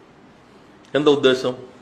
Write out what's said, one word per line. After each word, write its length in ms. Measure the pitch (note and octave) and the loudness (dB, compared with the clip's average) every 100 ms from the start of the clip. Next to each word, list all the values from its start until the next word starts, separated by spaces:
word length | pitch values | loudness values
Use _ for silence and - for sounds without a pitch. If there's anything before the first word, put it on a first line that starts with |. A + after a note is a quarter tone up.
| - - - - _ - - - - | -20 -20 -20 -20 _ -20 -20 -20 -8
എന്താ 180 | C3+ D3+ | -2 0
ഉദ്ദേശം? 420 | C#3 C3 C3 B2+ B2+ - - | 2 2 0 -4 -10 -14 -20